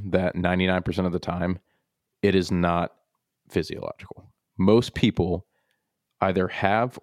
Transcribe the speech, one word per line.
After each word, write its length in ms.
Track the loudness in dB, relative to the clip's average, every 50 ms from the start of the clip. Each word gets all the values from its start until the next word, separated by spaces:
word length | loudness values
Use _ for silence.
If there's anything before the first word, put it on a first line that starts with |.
| -2 -2
that 240 | 0 0 0 0 -2
ninety-nine 480 | 0 0 0 2 2 2 2 2 0 0
percent 240 | -2 -2 0 -2 -2
of 60 | -2
the 60 | -2
time 380 | -4 -4 -4 -4 -2 -2 -4 -6 -8 _ _ _ _ _ _ _ _ _ _ _
it 140 | 0 2 2
is 160 | 2 2 2
not 400 | 0 0 2 2 0 0 -2 -4 -8 _ _ _ _ _ _ _ _ _ _ _
physiological. 760 | -4 -4 -4 -4 -8 -10 -10 -12 -12 -14 -16 -20 -20 -20 -20 -20 _ _ _ _ _ 0
Most 360 | 4 6 6 4 4 0 -2
people 540 | 0 0 0 2 0 -2 -2 -2 -4 -6 _ _ _ _ _ _ _ _ _ _ _ _ _ _ _
either 280 | -2 0 2 0 0 -2
have 500 | -2 -2 0 2 2 2 0 -2 -4 -6